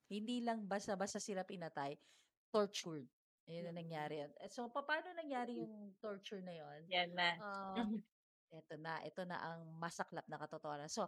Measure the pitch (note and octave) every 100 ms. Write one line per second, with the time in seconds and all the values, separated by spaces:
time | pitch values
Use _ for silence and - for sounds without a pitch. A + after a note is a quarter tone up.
0 | - G3+ A3 B3 A#3 A3+ G3+ G3 G3+ F#3+
1 | G3+ G#3 - F#3+ F#3 G3 E3 D#3 C#3 D3
2 | - - _ _ _ G#3+ G3+ G3+ F3+ D#3
3 | B2+ _ _ _ - E3 E3+ E3+ E3 D#3+
4 | D3+ D3+ D3 - G3 - A#3+ C#4+ C#4+ D#4
5 | F4 E4+ D#4 B3+ A#3+ A#3+ A3 G#3+ G#3 F#3+
6 | A3 G3 G3 G3+ F3+ E3+ D3 D3 E3 F3+
7 | F3 F3 F3 E3+ G#3 G3 G3 F#3+ G#3+ G#3+
8 | F3+ _ _ _ _ D#3+ - D#3 D#3+ D#3+
9 | D#3 - F3+ F3 E3 E3 E3 D#3+ E3+ -
10 | - D#3+ - D3+ D3+ D#3 D#3 D3 D3+ -